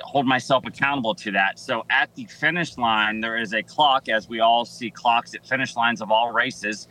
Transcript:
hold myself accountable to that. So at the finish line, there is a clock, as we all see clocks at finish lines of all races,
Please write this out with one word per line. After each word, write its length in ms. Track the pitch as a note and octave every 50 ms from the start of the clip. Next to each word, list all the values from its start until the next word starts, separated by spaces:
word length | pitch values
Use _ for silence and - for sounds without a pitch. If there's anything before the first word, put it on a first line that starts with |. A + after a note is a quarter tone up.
| -
hold 200 | - - C#3+ C3
myself 400 | C3+ C3 B2 - - C3+ B2+ F#2
accountable 480 | A2+ - - C#3 C#3 C#3+ C#3 A2+ A2 G2+
to 160 | - - G#2+
that. 280 | G2 G2 F#2+ G2 - -
So 260 | - - B2 A2+ - -
at 260 | B2 C3+ D3+ - -
the 80 | C#3 A#2
finish 540 | - - - D3+ D#3 E3 F3+ E3 - -
line, 420 | C3 A#2+ A2+ A2 G#2+ G#2+ G#2+ G#2+ A2
there 160 | A2+ A2+ A2+
is 180 | A#2 A2+ F#2 A2+
a 80 | A2
clock, 460 | - - - - D3+ C#3 C3 C3+ -
as 220 | B2+ A2 A2 A2 A2
we 100 | A#2 A2+
all 240 | A2+ A2+ A#2 A#2 A#2
see 260 | - - - B2 G#2+
clocks 460 | - - - B2 A#2 A#2 - - A2+
at 100 | - _
finish 300 | - C3 C3 C3 A#2 -
lines 240 | A#2 A#2 A#2 A#2 F#2
of 100 | A2 G2+
all 220 | A2 A2+ A#2+ A#2+
races, 560 | A2 A#2 B2 C3 - - G#2 G#2 G#2+ G#2 - _